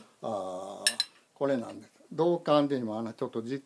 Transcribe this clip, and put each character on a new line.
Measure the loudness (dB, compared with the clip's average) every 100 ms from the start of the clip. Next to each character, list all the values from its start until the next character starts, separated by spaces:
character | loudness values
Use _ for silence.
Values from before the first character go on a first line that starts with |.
| -18 -10
あ | -4 -4 -4 -6 -8 -2 -2
ー、 | 0 -8 _ _
こ | -2 0
れ | 0
な | -2
ん | -12
で | -18
す。 | _ -10
銅 | 0 2 2
管 | 4 4 6
で | 0
今 | -2 -4
穴 | -4
ち | -4
ょ | -4
っ |
と | -4
実 | -4 -6